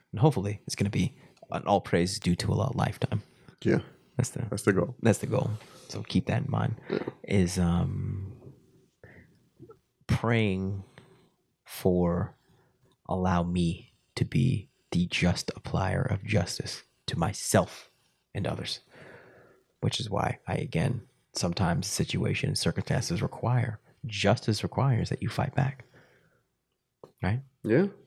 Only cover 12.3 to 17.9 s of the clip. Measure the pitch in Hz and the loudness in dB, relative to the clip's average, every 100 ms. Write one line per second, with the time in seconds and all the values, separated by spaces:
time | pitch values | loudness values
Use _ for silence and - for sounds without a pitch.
12.3 | - _ _ _ _ _ _ - 92 92 | -8 _ _ _ _ _ _ -6 -2 2
13.3 | 90 87 90 85 82 - _ _ - - | 2 2 0 0 -2 -10 _ _ -4 -2
14.3 | - 87 101 - _ - 85 87 - 90 | 2 2 0 -4 _ -2 0 0 2 2
15.3 | - - - - - 95 92 - 98 101 | 2 -4 -10 -4 -2 0 0 0 -2 0
16.3 | 107 87 - - - - _ - - 82 | 0 0 -4 -8 -10 -16 _ -8 -2 -2
17.3 | - - 101 - - - | -2 2 2 2 -2 -20